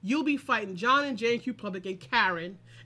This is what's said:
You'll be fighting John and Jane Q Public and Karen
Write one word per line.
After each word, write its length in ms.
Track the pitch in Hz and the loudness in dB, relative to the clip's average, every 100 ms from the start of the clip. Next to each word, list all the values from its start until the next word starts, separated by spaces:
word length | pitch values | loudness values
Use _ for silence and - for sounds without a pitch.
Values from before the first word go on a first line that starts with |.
You'll 220 | 185 285 | 0 0
be 140 | 294 285 | 2 -2
fighting 400 | - 233 202 185 | 0 -2 0 -2
John 280 | 233 277 | 4 4
and 140 | 285 240 | 4 0
Jane 220 | 226 233 | 0 0
Q 120 | 247 | -2
Public 320 | 240 208 190 185 | -6 -6 -6 -6
and 120 | 185 | -10
Karen 600 | - 240 190 175 170 196 - - | 0 2 4 2 -6 -10 -20 -20